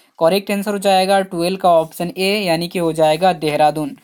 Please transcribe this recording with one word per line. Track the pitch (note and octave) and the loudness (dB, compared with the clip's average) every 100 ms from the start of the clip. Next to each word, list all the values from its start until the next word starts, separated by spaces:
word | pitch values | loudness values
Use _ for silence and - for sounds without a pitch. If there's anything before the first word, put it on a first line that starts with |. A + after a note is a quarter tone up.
| _ - | _ 0
करेक्ट | E3 G3 G3+ | 2 2 -2
आंसर | G3+ G#3 | -6 -4
हो | G3+ | -2
जाएगा | G3 F#3+ F#3+ G3 | 2 2 2 0
ट्वेल्व | F#3+ E3+ F3 F#3+ | 0 -4 -4 0
का | F3+ | 2
ऑप्शन | E3 D#3+ - F3 - | 2 0 -6 -8 -4
ए, | F#3+ G#3 | -2 -2
यानी | F#3 E3 F3 | -2 -2 -4
कि | F#3 | -4
हो | E3 | -2
जाएगा | D#3 D#3 D#3+ F#3 | 2 2 2 0
देहरादून। | E3 D#3 D3 D3+ D#3 C#3+ - | 0 -2 2 2 0 -6 -10